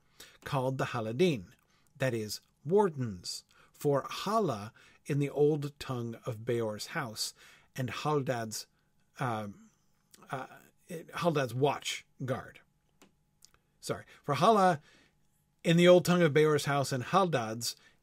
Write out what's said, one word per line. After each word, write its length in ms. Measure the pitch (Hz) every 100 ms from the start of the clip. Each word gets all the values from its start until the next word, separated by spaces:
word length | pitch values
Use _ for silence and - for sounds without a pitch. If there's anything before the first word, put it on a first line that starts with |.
| _ _ - _
called 320 | - 139 127 131
the 100 | 139
Haladin, 600 | 120 110 120 180 131 87 _ _ _ _ -
that 160 | 131
is, 300 | 117 107 - _ _
wardens, 840 | 143 196 208 143 120 92 - - - _ _
for 340 | - 147 139 -
Hala 640 | - - 226 190 110 107 - - _ -
in 120 | 143
the 120 | 143
old 420 | - 147 156 143 -
tongue 380 | - 123 117 113 -
of 180 | 110
Beor's 440 | 117 117 110 104 -
house, 440 | - 120 107 - - - - _
and 160 | - 123
Haldad's, 760 | - 151 151 127 120 113 107 - _ _ _ _ -
uh, 280 | 131 110 104 101 - _ _ _ _ - -
uh, 160 | 131 131 - _ _ - 165 170
Haldad's 400 | 156 175 151 131
watch 500 | 123 143 123 - - - - 127
guard." 340 | 117 80 - _ _ _ _ _ _ _ _ _ _ _ _
Sorry, 240 | - 98 - -
for 120 | -
Hala 480 | 139 190 214 185 156 _ _ _ _ _ _ _ _
in 140 | - 170
the 100 | 175
old 160 | 180
tongue 160 | 175 175
of 140 | 165
Beor's 320 | 139 151 151 -
house 260 | 143 131
and 100 | 131
Haldad's 760 | 120 180 185 143 110 113 117 - _ _